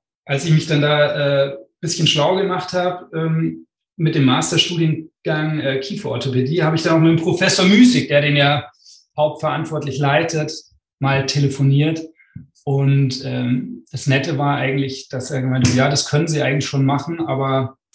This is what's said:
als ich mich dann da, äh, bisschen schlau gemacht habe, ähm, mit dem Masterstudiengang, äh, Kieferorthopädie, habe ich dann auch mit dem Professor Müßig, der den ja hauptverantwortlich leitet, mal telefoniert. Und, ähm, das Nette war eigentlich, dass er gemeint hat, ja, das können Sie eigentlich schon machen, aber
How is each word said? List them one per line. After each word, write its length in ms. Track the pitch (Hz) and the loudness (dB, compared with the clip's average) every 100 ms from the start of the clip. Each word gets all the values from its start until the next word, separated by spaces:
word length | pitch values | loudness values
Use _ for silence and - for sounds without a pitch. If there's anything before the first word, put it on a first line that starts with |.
| _ _ - | _ _ -6
als 200 | 139 170 | -4 2
ich 60 | |
mich 140 | 156 - | 2 2
dann 160 | 147 | 0
da, 640 | 147 151 147 151 143 139 139 | 2 2 2 0 0 0 0
äh, 120 | - - _ | -4 -16 _
bisschen 260 | 165 170 156 | -6 -2 0
schlau 280 | - 156 190 | 2 2 0
gemacht 380 | 190 185 - | -2 -4 -4
habe, 420 | 180 180 180 - 160 | -2 -2 -4 -8 -6
ähm, 520 | 160 160 165 - - _ _ - | -2 -2 -2 -6 -16 _ _ -2
mit 200 | 156 143 | 0 2
dem 100 | 131 | 2
Masterstudiengang, 1300 | 131 - 165 - 165 160 147 - _ 165 156 156 151 | 2 0 0 0 0 0 -2 -8 _ -6 -4 -2 -4
äh, 200 | 135 131 | -4 -4
Kieferorthopädie, 840 | - - - - 131 127 127 170 | -6 -8 -6 -6 -2 -2 0 0
habe 120 | 156 - | 0 0
ich 60 | |
dann 120 | 170 165 | 2 4
auch 40 | |
mit 180 | 165 160 | 4 4
dem 60 | |
Professor 400 | 180 165 185 190 | 0 0 2 4
Müßig, 440 | 185 220 247 147 127 | 6 8 8 6 2
der 140 | 143 | 2
den 140 | 147 143 | 4 4
ja 340 | 143 147 - _ _ - _ - | 2 2 -4 _ _ -20 _ -2
hauptverantwortlich 840 | 151 147 156 147 - 151 143 135 | -2 0 -4 -4 -6 -6 -6 -2
leitet, 520 | 139 151 165 160 156 - - _ _ - | 2 2 2 -2 -4 -8 -16 _ _ -4
mal 280 | 135 135 135 | -2 0 0
telefoniert. 760 | 143 143 139 135 139 156 160 - _ _ - - _ | 0 0 2 2 4 2 -2 -8 _ _ -20 -20 _
Und, 580 | 143 139 139 139 135 - | -4 0 2 2 2 -2
ähm, 600 | 131 127 123 127 - - - | -6 -4 -2 -2 -4 -12 -12
das 160 | - 143 | -6 0
Nette 320 | 135 175 139 | 0 0 -2
war 180 | 143 135 | -2 -2
eigentlich, 520 | 135 135 135 - - | -2 -2 -4 -6 -10
dass 200 | 127 - | -10 -6
er 120 | 135 | -4
gemeint 260 | 127 127 113 | -2 0 2
hat, 80 | 127 | 2
ja, 120 | 143 | 2
das 220 | 147 - | 0 0
können 180 | 147 165 | -2 0
Sie 140 | 151 | -2
eigentlich 240 | 131 143 - | 0 -2 -2
schon 200 | 139 135 | 0 0
machen, 340 | 139 170 165 | 0 -4 -6
aber 580 | 160 131 135 135 123 - _ | -4 -4 -2 -2 -4 -8 _